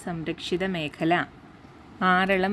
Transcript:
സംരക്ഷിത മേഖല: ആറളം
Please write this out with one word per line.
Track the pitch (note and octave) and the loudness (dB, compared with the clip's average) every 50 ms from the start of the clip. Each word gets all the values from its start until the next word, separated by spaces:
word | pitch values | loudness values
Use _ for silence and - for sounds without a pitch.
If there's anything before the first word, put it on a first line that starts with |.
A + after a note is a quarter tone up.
| - | -8
സംരക്ഷിത | - E3+ E3 D#3 E3 E3 - - - F#3 E3+ F#3+ F#3+ F#3 | -8 -6 -6 -4 -6 -6 -6 -6 -4 -2 -2 -2 -2 -2
മേഖല: | E3 D#3 C#3+ - - E3+ E3 F3 F3 C3 - - - - - - - - - - - - - - - F#3+ F#3 | -2 -4 -6 -4 -2 0 2 2 2 0 -2 -8 -16 -20 -20 -20 -20 -20 -20 -20 -20 -20 -16 -6 -2 2 4
ആറളം | F#3 F3+ F#3+ F#3 G3 F#3 F#3 G3 | 4 4 4 4 2 2 2 2